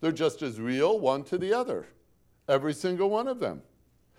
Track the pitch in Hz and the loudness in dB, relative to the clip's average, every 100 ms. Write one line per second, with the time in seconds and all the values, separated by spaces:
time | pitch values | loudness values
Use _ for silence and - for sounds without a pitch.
0 | 160 156 156 - 143 110 117 131 156 220 | -2 2 0 0 -6 -4 -2 2 4 4
1 | 139 135 139 180 185 226 254 107 - _ | 2 0 -2 -4 0 0 0 -6 -8 _
2 | _ _ _ _ - 135 147 147 185 180 | _ _ _ _ 0 2 2 -4 -4 0
3 | 196 214 262 247 135 73 - _ _ _ | 2 0 -2 -4 -4 -6 -14 _ _ _
4 | _ | _